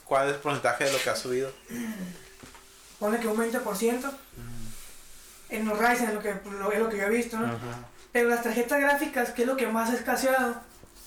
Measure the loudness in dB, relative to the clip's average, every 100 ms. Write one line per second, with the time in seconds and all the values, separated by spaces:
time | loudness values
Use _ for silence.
0 | 0 2 2 0 -2 0 0 2 2 2
1 | 0 -2 -2 -2 -4 -8 -12 -8 -6 -6
2 | -8 -12 -18 -20 -20 -20 -20 -20 -20 -4
3 | 0 0 0 0 0 0 -2 0 2 2
4 | -2 -8 -14 -14 -10 -8 -8 -8 -12 -18
5 | -20 -20 -20 -20 -8 -4 0 4 4 4
6 | 2 0 -2 -4 -6 -6 0 2 2 0
7 | 0 2 0 -2 -2 -4 -6 -10 -14 -20
8 | -4 2 4 4 2 0 2 2 4 4
9 | 2 0 -2 0 0 2 0 0 0 0
10 | 0 0 4 4 2 -2 -10 -20 -20 -20